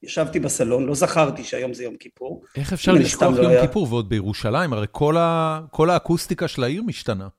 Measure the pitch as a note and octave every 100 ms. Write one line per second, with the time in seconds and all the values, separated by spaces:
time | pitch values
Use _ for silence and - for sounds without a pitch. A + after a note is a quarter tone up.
0 | - - D3+ D3+ C#3 - A#2+ B2 C3+ C#3+
1 | E3+ E3 D3+ C3 A#2+ B2 B2+ A#2+ B2 A2+
2 | - _ C3 - - - C#3 F#3 - F3+
3 | B2+ - C#3 B2+ B2 B2 B2+ G#3+ D3+ A#2
4 | G#2 G#2+ F#2+ G#2 A2+ B2+ F3 A2 G#2 -
5 | D3 D#3+ E3+ E3 D#3+ D#3 D#3+ - D#3+ F3
6 | - E3+ - F#3 E3 - B2 D#3+ A3+ D3
7 | - G2+ F#2+